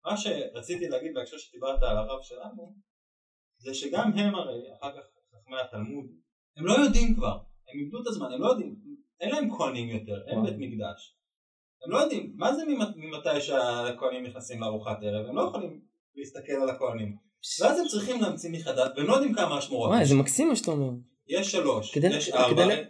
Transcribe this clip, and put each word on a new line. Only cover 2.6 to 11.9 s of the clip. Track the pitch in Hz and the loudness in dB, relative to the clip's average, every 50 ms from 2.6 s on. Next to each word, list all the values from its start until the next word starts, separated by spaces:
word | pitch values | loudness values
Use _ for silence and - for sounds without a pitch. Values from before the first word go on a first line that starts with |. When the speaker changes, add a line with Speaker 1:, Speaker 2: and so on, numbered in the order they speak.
| - 196 - - _ _ _ _ _ _ _ _ _ _ _ _ _ _ _ _ | -18 -20 -20 -20 _ _ _ _ _ _ _ _ _ _ _ _ _ _ _ _
Speaker 1:
זה | - 131 135 | -12 -10 -8
שגם | - 139 139 160 208 214 214 202 202 | -8 -6 -2 -2 0 2 2 2 2
הם | 208 202 196 | 2 2 0
הרי, | 180 156 135 123 120 120 107 - | 0 -4 -6 -6 -10 -12 -14 -14
אחר | - 139 139 | -12 -12 -12
כך | 143 147 - _ _ _ _ _ | -12 -12 -16 _ _ _ _ _
חכמי | _ _ _ 127 131 131 | _ _ _ -10 -8 -6
התלמוד, | 127 - 120 107 107 - 139 143 - - - - _ _ _ _ _ _ _ 151 | -6 -6 -6 -8 -8 -8 -8 -10 -12 -14 -18 -20 _ _ _ _ _ _ _ -4
הם | 160 | 2
לא | 185 214 | 4 4
יודעים | 269 285 254 196 220 240 226 220 | 6 6 6 8 8 8 8 6
כבר, | - - 110 - - - - - - _ - | 4 2 0 -2 -4 -8 -16 -20 -20 _ -14
הם | 131 143 | -10 -10
איבדו | 147 - 214 247 | -8 -8 -8 -8
את | 262 233 | -6 -6
הזמן, | 208 - 143 127 127 | -6 -6 -6 -6 -4
הם | 135 | 0
לא | 170 311 | 2 2
יודעים, | 247 220 180 - - - - - - - _ _ _ - | 2 2 -2 -6 -10 -14 -16 -18 -20 -20 _ _ _ -8
אין | 175 214 | -6 -4
להם | 269 302 277 - - - | -2 -2 -2 -2 -2 -2
כהנים | 156 131 123 120 117 117 | -2 -2 -2 -4 -6 -6
יותר, | 113 107 101 104 101 101 - - | -6 -8 -8 -8 -10 -10 -8 -4
אין | - 110 | -2 0
Speaker 2:
וואו. | 107 98 | 0 0
Speaker 1:
בית | 101 101 | 0 -4
מקדש. | 95 - 107 107 104 98 - - - - _ _ _ _ _ _ _ _ _ _ _ _ _ _ 131 | -6 -8 -6 -6 -8 -8 -10 -12 -18 -20 _ _ _ _ _ _ _ _ _ _ _ _ _ _ -4
הם | 139 | 2